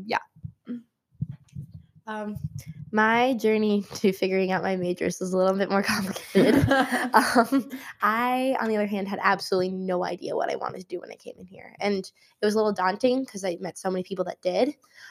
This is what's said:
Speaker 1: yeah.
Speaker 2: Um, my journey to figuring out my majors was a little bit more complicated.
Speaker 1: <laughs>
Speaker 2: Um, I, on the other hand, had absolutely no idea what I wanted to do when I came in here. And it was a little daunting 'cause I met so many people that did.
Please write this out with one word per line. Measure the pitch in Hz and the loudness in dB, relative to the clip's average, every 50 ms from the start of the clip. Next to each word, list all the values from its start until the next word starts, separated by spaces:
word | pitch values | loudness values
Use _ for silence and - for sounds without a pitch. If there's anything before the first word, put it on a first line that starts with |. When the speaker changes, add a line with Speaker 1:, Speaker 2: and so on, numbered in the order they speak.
| 190 | -6
Speaker 1:
yeah. | 214 - - - - _ - - - - _ _ - 240 240 - _ _ _ _ _ _ _ - - - - _ _ _ - - - - - - _ _ - _ | -6 -4 -6 -6 -8 _ -18 -18 -18 -18 _ _ -12 -12 -12 -12 _ _ _ _ _ _ _ -10 -10 -10 -16 _ _ _ -16 -16 -14 -18 -20 -20 _ _ -18 _
Speaker 2:
Um, | 220 214 214 214 208 208 - - - - - - - - - - - - | -12 -10 -8 -8 -8 -8 -8 -10 -10 -10 -12 -12 -14 -14 -16 -12 -2 2
my | 214 214 220 226 233 247 262 269 | 2 4 4 4 4 4 4 2
journey | 214 220 220 214 214 214 214 202 208 196 - - | 2 2 2 2 4 4 2 2 0 0 -4 -6
to | - - 190 185 | 2 2 2 2
figuring | - 196 185 185 190 190 185 185 | 2 0 0 2 2 2 2 0
out | 180 - | 0 0
my | 190 190 | 0 -2
majors | 185 180 180 180 - - 185 180 - | 0 -2 -2 -2 -2 -2 -4 -2 -4
was | 190 180 185 | -4 -2 2
a | |
little | 185 185 190 190 196 | 2 4 4 4 2
bit | 202 - | 0 2
more | 196 196 202 | 2 2 2
complicated. | - 214 208 196 190 - - - - - 190 - 214 294 | 2 -2 -2 -2 -4 -6 -8 -10 2 4 6 6 8 6
Speaker 1:
<laughs> | 277 - 254 277 269 262 - 247 247 254 247 - | 6 6 4 4 4 2 2 0 -2 -2 2 4
Speaker 2:
Um, | 214 226 - - 254 226 226 269 269 214 - - 262 - - - - | 4 4 6 4 4 4 4 2 0 0 -2 -8 -14 -14 -16 -8 -2
I, | - 208 220 226 247 247 254 254 262 262 262 - | 0 0 0 2 0 0 0 0 0 0 0 0
on | - 226 | 0 0
the | 220 | 0
other | 208 208 | 0 0
hand, | 202 208 196 202 196 | 0 -2 -4 -4 -4
had | 202 - - | -6 -2 0
absolutely | 196 196 190 - - 196 185 185 190 | 0 0 0 0 -2 0 0 0 -2
no | 190 185 190 185 180 180 180 | -2 -4 -4 -4 -2 -2 -2
idea | 175 180 - - - - | -4 -6 -8 -8 -6 -4
what | - - - | -2 -2 -2
I | - | -4
wanted | - - - - - | -4 -6 -8 -8 -10
to | - | -12
do | - - - | -12 -12 -12
when | - 57 | -10 -14
I | - | -16
came | - _ - - - | -18 _ -20 -20 -18
in | 185 | -20
here. | 185 190 - - - - - | -20 -20 -20 -20 -20 -12 -4
And | - 202 202 190 185 - - _ _ _ _ _ | -2 -2 -2 -2 -4 -8 -14 _ _ _ _ _
it | - | -2
was | 214 202 | 0 2
a | 220 | 2
little | 214 214 208 | 2 2 0
daunting | 185 185 185 196 208 - 254 247 269 262 | 0 0 0 0 2 2 2 2 0 -2
'cause | - - 196 190 | -4 -8 -6 -6
I | 190 170 180 | -6 -6 -6
met | 190 170 - - | -8 -10 -10 -6
so | - 190 | -6 -4
many | 185 185 185 | -4 -4 -4
people | - 190 180 185 | -6 -4 -4 -4
that | 175 - - | -4 -6 -4
did. | - 180 180 190 254 294 - - _ _ _ - - - | -4 -2 0 2 0 0 -2 -6 _ _ _ -20 -20 -20